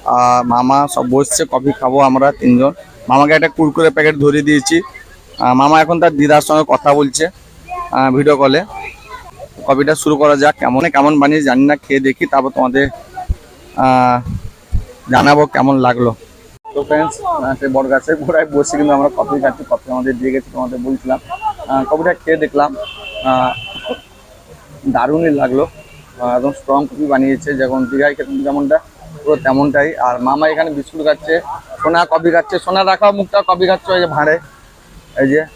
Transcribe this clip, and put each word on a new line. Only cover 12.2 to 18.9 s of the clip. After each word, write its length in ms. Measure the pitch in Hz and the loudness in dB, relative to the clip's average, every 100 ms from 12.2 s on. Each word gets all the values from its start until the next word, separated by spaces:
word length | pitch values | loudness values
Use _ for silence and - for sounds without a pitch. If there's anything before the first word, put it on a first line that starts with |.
| 170 | 0
তারপর 240 | 135 131 | 0 0
তোমাদের, 380 | 131 127 131 139 - - - - - - - - - | -2 0 0 -2 -6 -16 -14 -8 -8 -10 -20 -14 -2
আহ, 540 | 131 127 127 123 123 - - - _ - - - - | 2 4 2 0 -4 -10 -12 -18 _ -4 -4 -18 0
জানাবো 360 | 131 143 147 147 | 2 4 4 2
কেমন 320 | - 131 135 | 0 0 2
লাগলো। 360 | 123 123 120 110 - - - - - | 2 2 0 -2 -16 -20 -20 -20 -10
তো 100 | - | -8
ফ্রেন্ডস, 360 | - 302 160 - | -2 -2 -2 -4
আহ, 300 | 381 320 135 135 | -6 -4 -4 -4
সেই 80 | 139 | -2
বট 180 | 131 135 | -2 0
গাছের 300 | 131 - 156 | -2 0 -4
গোড়ায় 300 | 139 160 156 | 0 0 0
বসে 300 | 143 143 147 | -2 -2 0
কিন্তু 160 | 147 | 0